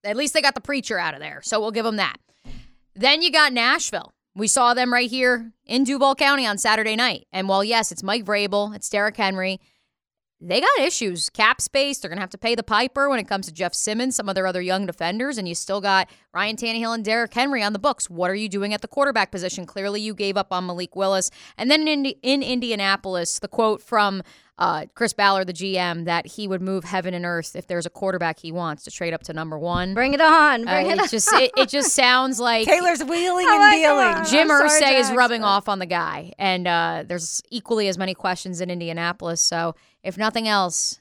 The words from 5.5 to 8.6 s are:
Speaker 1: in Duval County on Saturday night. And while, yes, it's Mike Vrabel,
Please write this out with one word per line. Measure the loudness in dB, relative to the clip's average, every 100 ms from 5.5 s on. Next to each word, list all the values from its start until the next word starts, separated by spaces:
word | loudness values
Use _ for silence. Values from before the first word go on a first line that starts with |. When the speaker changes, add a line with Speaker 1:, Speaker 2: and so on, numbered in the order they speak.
| _ -4
Speaker 1:
in | 0
Duval | 0 2 2 4
County | 2 2 0
on | 0
Saturday | 0 2 0 0
night. | -2 -4 _
And | -6 0
while, | 0
yes, | 2 0 -2
it's | -6
Mike | -4 -4 -2
Vrabel, | -2 0 -2